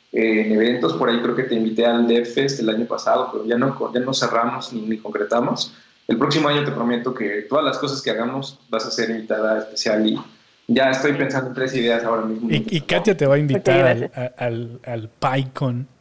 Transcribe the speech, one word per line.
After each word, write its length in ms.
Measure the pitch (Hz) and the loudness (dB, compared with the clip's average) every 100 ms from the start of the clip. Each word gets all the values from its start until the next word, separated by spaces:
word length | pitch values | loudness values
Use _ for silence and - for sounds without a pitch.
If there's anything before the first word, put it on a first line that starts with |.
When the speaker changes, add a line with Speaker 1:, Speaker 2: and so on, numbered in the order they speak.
| _ | _
Speaker 1:
eh, 320 | 120 113 107 107 | 0 2 2 2
en 80 | |
eventos, 400 | 107 113 123 - | 4 4 2 0
por 160 | - 123 | 0 0
ahí 120 | 117 | 0
creo 140 | 117 120 | 0 -2
que 80 | |
te 120 | 120 113 | 0 0
invité 300 | 110 110 117 | 0 2 2
al 220 | 117 117 | 4 4
Dev 180 | 117 117 | 2 2
Fest 340 | - 139 135 | 0 -2 0
el 80 | 110 | -2
año 160 | 110 117 | 0 -2
pasado, 440 | 110 - 120 123 | -2 0 0 0
pero 140 | 110 110 | -4 -2
ya 120 | 120 | 0
no, 360 | 127 - 117 | 0 -2 -4
ya 60 | 123 | -2
no 140 | 127 | -2
cerramos 580 | 135 117 113 120 127 - | -2 0 0 0 -4 -8
ni, 80 | 117 | -8
ni 160 | 107 110 | -4 -6
concretamos. 760 | 104 104 104 117 127 - - - _ _ - | -4 -4 0 0 0 -2 -6 -10 _ _ -2
El 100 | 117 | 0
próximo 300 | 147 160 147 | 2 2 2
año 160 | 147 | 0
te 80 | 143 | 0
prometo 420 | 113 120 120 123 | -2 -2 0 -2
que 320 | - 104 104 - | -4 -4 -4 -2
todas 160 | 139 143 | 0 0
las 120 | - | -2
cosas 240 | 143 135 | -4 -4
que 80 | - | -4
hagamos 500 | 110 120 135 135 - - | -2 -2 -4 -8 -12 -6
vas 160 | 113 127 | -4 -4
a 60 | |
ser 180 | 120 113 | -2 -2
invitada 500 | 113 - 107 110 110 | -2 -2 -2 0 0
especial 480 | - - 117 107 110 | -4 -4 0 2 2
y 120 | - - - _ _ - | 0 -6 -18 _ _ 0
ya 220 | 123 135 | 2 4
estoy 220 | 131 147 | 2 0
pensando 360 | 139 135 135 127 | 0 0 -2 -4
en 60 | 127 | -4
tres 200 | 131 131 | -2 0
ideas 280 | 117 117 113 | 2 2 0
ahora 180 | 113 | -2
mismo. 260 | 110 110 117 | -2 -2 0
Speaker 2:
Y, 160 | 151 - | 0 0
y 120 | 170 | -4
Katia 340 | - 180 196 190 | 0 0 2 2
te 120 | 139 | 4
va 80 | 143 | 4
a 20 | |
invitar 440 | 147 139 185 135 | 4 2 4 4
Speaker 3:
Ok, 60 | 131 | 6
Speaker 2:
al, 120 | 117 | 2
Speaker 3:
gracias. 180 | 131 - | -2 -6
Speaker 2:
a-, 280 | 123 - 123 | -8 -4 -4
al, 340 | 117 117 117 - | -4 -8 -12 -8
al 240 | 117 110 | -8 -8
PyCon, 800 | - 143 135 131 - 135 120 135 _ | -4 -2 0 -2 -2 -2 -2 -6 _